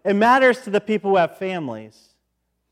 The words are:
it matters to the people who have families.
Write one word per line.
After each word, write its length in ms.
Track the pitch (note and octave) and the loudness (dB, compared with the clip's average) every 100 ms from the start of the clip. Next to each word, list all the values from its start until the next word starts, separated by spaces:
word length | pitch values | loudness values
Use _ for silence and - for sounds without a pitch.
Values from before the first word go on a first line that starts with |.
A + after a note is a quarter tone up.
it 100 | - | -4
matters 460 | G3+ A#3 C4 C4 A#3+ | 0 2 4 4 0
to 80 | G#3 | -4
the 100 | G3+ | -4
people 300 | G#3 G#3+ G3 | -2 -4 0
who 60 | F#3+ | 0
have 200 | D#3+ - | 0 -4
families. 720 | F#3+ F#3 C3+ A2 A2 _ _ _ _ _ _ _ _ | -8 -8 -10 -12 -16 _ _ _ _ _ _ _ _